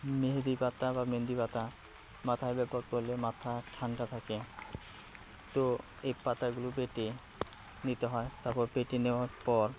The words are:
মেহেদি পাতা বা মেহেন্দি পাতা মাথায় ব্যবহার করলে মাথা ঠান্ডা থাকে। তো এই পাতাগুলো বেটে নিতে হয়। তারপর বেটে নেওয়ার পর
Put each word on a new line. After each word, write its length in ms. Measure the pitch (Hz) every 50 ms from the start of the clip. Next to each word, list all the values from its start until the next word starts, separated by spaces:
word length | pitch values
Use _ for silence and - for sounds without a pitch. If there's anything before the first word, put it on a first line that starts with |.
| - 139 135
মেহেদি 420 | 135 135 131 135 139 131 135 131
পাতা 320 | 123 131 123 - - - 131 127
বা 100 | 131 127
মেহেন্দি 300 | 127 123 120 120 120 127
পাতা 280 | 123 117 113 - 120 113 113 - - - - - - - - - - -
মাথায় 300 | 127 120 120 - 123 123
ব্যবহার 300 | 127 123 120 - 123 117 -
করলে 240 | - 120 117 117 123
মাথা 360 | 123 120 113 113 - - 123 120 120 117 -
ঠান্ডা 340 | - - 131 120 117 120 123
থাকে। 320 | 113 - 117 - - 110 107 117 - - - - - - - - - - - - - - - - - - - - -
তো 120 | - 139 135 127 123 - - - - - -
এই 100 | 139 123 -
পাতাগুলো 480 | - 135 120 - - 123 120 123 120 127
বেটে 340 | 127 135 127 123 - - 110 107 120 127 - - - - - - - - - - - - -
নিতে 220 | 135 123 - - 117
হয়। 200 | 123 117 117 131 - -
তারপর 260 | - 123 113 127 120 113
বেটে 260 | - 131 123 - - 123
নেওয়ার 340 | 120 123 123 120 123 123 - - -
পর 220 | - 120 113 107 107 127